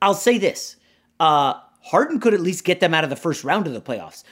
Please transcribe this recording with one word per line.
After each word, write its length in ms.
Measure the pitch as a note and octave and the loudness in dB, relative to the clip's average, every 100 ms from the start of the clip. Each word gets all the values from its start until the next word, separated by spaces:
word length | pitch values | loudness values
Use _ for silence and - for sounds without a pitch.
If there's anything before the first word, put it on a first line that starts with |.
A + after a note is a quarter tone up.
I'll 120 | G3 | 0
say 240 | G3 - A#3+ | 2 2 2
this. 380 | F#3+ - - - _ _ _ _ | 0 -4 -14 -18 _ _ _ _
Uh, 320 | D#3+ D3 C#3 - - _ | 2 4 2 -2 -12 _
Harden 400 | - F3+ D4 D4 | 0 0 0 0
could 140 | A#3 | 2
at 80 | G#3 | 2
least 240 | E3+ F3+ - | 0 -4 -2
get 140 | F3 | 0
them 120 | F3 | 2
out 100 | D#3+ D3+ | 2 -2
of 40 | |
the 60 | C#3 | -4
first 280 | E3+ - C3 | -6 -6 -2
round 220 | G3 E3 | -2 -2
of 60 | |
the 60 | A2+ | -6
playoffs, 440 | - A2 D#2+ - - | -8 -10 -10 -20 -20